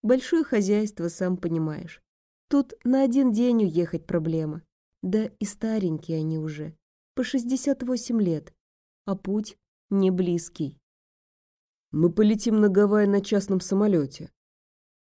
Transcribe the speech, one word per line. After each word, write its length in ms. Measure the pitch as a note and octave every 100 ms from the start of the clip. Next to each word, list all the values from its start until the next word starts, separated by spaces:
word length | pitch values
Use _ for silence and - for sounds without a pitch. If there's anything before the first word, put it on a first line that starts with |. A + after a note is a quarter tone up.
Большое 420 | G#3+ B3+ - E4+
хозяйство, 640 | D#4 A3+ F#3+ G#3 G#3+ - E3+
сам 280 | - F3+ F3+
понимаешь. 680 | F3 E3 D#3 D3+ E3 - _ _ _ _ _
Тут 260 | C#4+ C4+ -
на 180 | A#3+ C4
один 300 | C4+ B3 B3+
день 320 | G#3+ B3 A#3
уехать 420 | G3+ D#3+ E3+ E3 -
проблема. 560 | F3 D#3+ D#3+ D#3 D#3 _ _ _ _
Да 240 | F#3 G#3+ A3
и 180 | _
старенькие 760 | G3 - A3 A3 F#3+ D#3 - D#3+
они 200 | D#3 D#3+
уже. 380 | D#3 D3+ D#3 D#3+ _ _ _
По 80 | -
шестьдесят 600 | B3 C4+ A#3 C4 - C4+
восемь 380 | B3 B3+ - A#3
лет. 340 | F#3+ D#3 D3+ _ _ _ _ _
А 100 | -
путь 420 | F#3+ - G#3 G#3+ - _ _ _
не 200 | G3 F#3+
близкий». 680 | F#3 F3+ E3+ E3 - C#3+ - _ _ _ _ _ _ _ _ _ _ _
«Мы 180 | D3+ E3+
полетим 500 | E3+ G#3+ G#3+ A#3+ G#3+
на 80 | G#3
Гавайи 380 | F#3+ G#3 G#3 G3+
на 140 | G3+
частном 400 | G3+ G3+ G3+ F#3
самолете». 720 | - G3 G#3 F3+ C#3 - E3 _ _ _ _ _ _ _